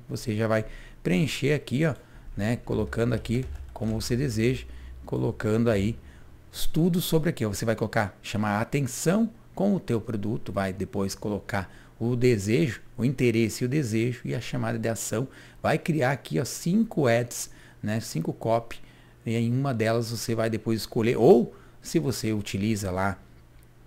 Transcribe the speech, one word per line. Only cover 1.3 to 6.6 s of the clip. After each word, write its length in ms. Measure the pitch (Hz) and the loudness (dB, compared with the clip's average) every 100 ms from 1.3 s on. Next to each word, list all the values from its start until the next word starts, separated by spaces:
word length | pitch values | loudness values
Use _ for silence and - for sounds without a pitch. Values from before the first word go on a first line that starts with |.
| - 139 | 0 0
aqui, 320 | 147 - 120 160 | 0 0 0 0
ó, 80 | - - - - - | -2 -10 -18 -10 -4
né? 200 | 104 120 | -2 -2
Colocando 580 | - 113 104 113 120 | -2 -2 0 0 0
aqui 320 | 117 - 117 127 - - | 0 0 -2 -2 -8 -12
como 300 | - 110 110 | -6 -4 -2
você 140 | - 120 | -2 0
deseja, 500 | 143 110 117 123 - - - - - | 0 2 2 0 -6 -14 -14 -14 -6
colocando 640 | 127 127 120 107 110 117 | -2 -2 0 0 2 4
aí 260 | 104 101 117 - - - - - - | 2 0 -2 -10 -20 -20 -20 -16 2